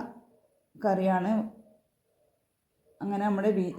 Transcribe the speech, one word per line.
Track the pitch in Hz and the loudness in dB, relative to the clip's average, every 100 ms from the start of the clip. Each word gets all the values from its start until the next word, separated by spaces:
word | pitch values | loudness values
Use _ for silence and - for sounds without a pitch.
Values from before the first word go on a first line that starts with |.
| 247 - _ _ _ _ _ - 214 | -2 -14 _ _ _ _ _ -4 0
കറിയാണ്. | 190 190 185 185 220 220 - - _ _ _ _ _ _ _ _ _ _ _ _ _ | 2 2 2 0 -2 -2 -10 -20 _ _ _ _ _ _ _ _ _ _ _ _ _
അങ്ങനെ | 196 202 208 | -4 0 0
നമ്മുടെ | 196 208 190 | 2 2 2
വി-, | 180 | -2